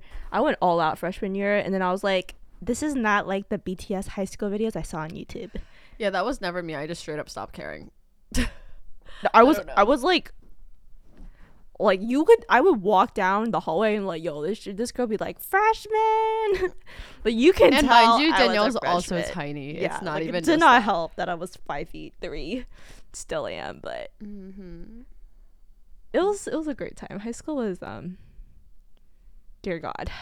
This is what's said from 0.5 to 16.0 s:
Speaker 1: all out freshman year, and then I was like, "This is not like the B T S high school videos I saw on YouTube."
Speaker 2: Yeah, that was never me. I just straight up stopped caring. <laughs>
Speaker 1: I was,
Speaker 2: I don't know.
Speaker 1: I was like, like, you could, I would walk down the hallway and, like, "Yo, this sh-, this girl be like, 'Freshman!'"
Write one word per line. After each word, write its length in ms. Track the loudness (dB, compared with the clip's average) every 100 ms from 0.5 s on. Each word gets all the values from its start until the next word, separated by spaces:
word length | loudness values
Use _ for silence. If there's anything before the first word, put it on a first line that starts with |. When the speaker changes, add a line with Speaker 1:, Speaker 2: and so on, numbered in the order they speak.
| 2
Speaker 1:
all 160 | 2 4
out 200 | 2 0
freshman 340 | -6 -4 -4
year, 220 | -2 2 2
and 160 | 2
then 80 | 0
I 80 | 0
was 140 | 0
like, 320 | 2 0 0 -14 -20 -12
"This 180 | -4 -2
is 140 | 0
not 320 | 0 2 2 2
like 220 | -4 -2
the 100 | -6
B 160 | -6
T 180 | -8 -4
S 140 | -6 -4
high 180 | -6
school 260 | -6 -4 -4
videos 260 | -2 -2 -4
I 60 |
saw 160 | -8 -8
on 120 | -8
YouTube." 400 | -10 -12 -12 -10 -10 -12 -18 -20 -4
Speaker 2:
Yeah, 120 | -2
that 140 | 0
was 160 | -2 -2
never 220 | -4 -4
me. 140 | -6 -6
I 100 | -6
just 140 | -8
straight 180 | -8 -8
up 100 | -8
stopped 260 | -10 -10
caring. 360 | -10 -12 -12 -16 _
<laughs> 40 | _ _ -4 -2 -2 -4 -16 -14 -10 -12 -12 -4 -4
Speaker 1:
I 120 | 0
was, 120 | 0 -2
Speaker 2:
I 40 |
don't 60 | -2
know. 40 | -2
Speaker 1:
I 40 |
was 180 | 0 0
like, 280 | 0 -2 -4 -18 -18 -18 -16 -18 -18 -20 -20 -20 -20 -20 -20 -20 -18 0
like, 220 | 2 2
you 220 | 2 2 8
could, 180 | 6 8
I 100 | 6
would 220 | 6 4
walk 320 | 4 4 4
down 360 | 2 2 2 2
the 100 | 0
hallway 340 | 0 2 2 2
and, 100 | -2
like, 160 | -4
"Yo, 200 | -6 -4
this 160 | -4 -4
sh-, 100 | -6
this 180 | -6 -6
girl 140 | -2 -2
be 100 | -2
like, 220 | -4 -8
'Freshman!'" 1300 | 0 2 4 2 0 2